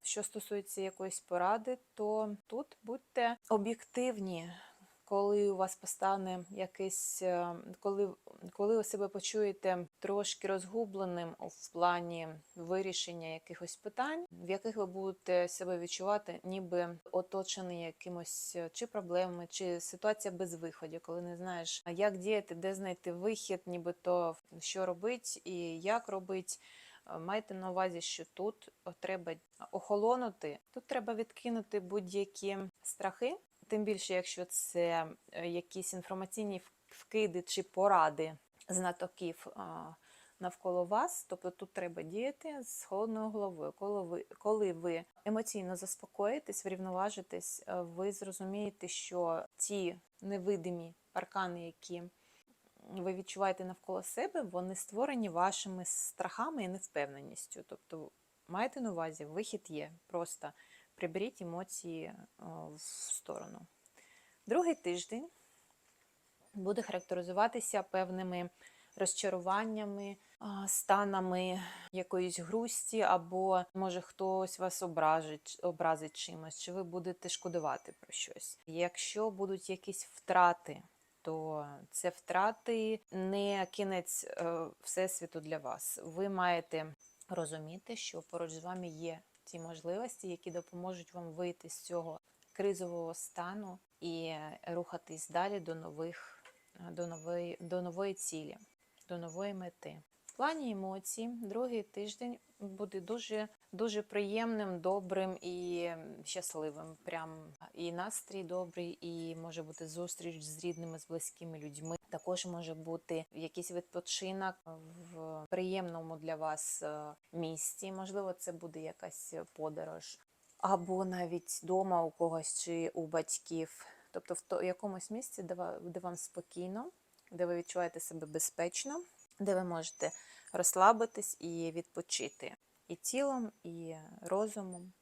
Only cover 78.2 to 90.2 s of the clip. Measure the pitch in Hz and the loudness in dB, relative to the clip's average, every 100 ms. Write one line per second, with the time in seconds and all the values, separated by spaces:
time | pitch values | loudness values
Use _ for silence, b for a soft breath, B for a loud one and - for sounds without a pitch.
78.2 | - - - - - 160 175 - - 208 | -6 -6 -10 -12 -8 0 0 0 -4 0
79.2 | 220 190 196 190 - 185 - 190 - - | 0 0 -2 -2 -2 -6 -4 -8 -8 -12
80.2 | - 185 175 175 - 147 - _ _ _ | 8 12 12 10 0 -10 -12 _ _ _
81.2 | - 160 156 151 147 143 - - 180 175 | -4 -2 -2 -2 -4 -10 -8 0 0 -2
82.2 | - 180 202 226 - 226 220 220 _ 190 | 2 6 6 4 0 2 4 0 _ 0
83.2 | 190 202 202 196 185 - 196 185 175 - | 2 4 4 2 0 0 2 2 0 -4
84.2 | - - 170 165 165 - - - 185 185 | -4 0 0 2 -2 -6 -2 2 2 0
85.2 | 170 165 151 156 127 - - - - 165 | -4 -6 -4 -4 -2 -4 -4 -6 -6 -2
86.2 | 196 190 180 175 170 160 156 147 - _ | 0 4 4 4 2 -4 -4 -10 -20 _
87.2 | - 180 160 160 156 175 - 226 - 165 | -6 -2 -2 -4 -8 -12 -10 -8 -6 -8
88.2 | 160 170 165 160 170 185 175 156 165 160 | -8 -6 -4 -6 -6 -6 -6 -4 -6 -6
89.2 | _ _ - 175 165 165 160 185 240 - | _ _ -14 -12 -10 -8 -4 -2 -4 -6